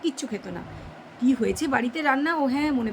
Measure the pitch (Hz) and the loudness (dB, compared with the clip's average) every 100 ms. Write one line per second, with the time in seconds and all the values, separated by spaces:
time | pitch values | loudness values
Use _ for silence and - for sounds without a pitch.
0 | 330 - 247 208 185 175 160 - - - | -2 -4 -6 -6 -6 -10 -10 -12 -14 -16
1 | - - 247 262 208 190 311 262 247 320 | -18 0 2 4 2 0 0 2 0 0
2 | 294 269 302 330 277 269 302 269 226 | 2 2 2 2 2 2 2 2 0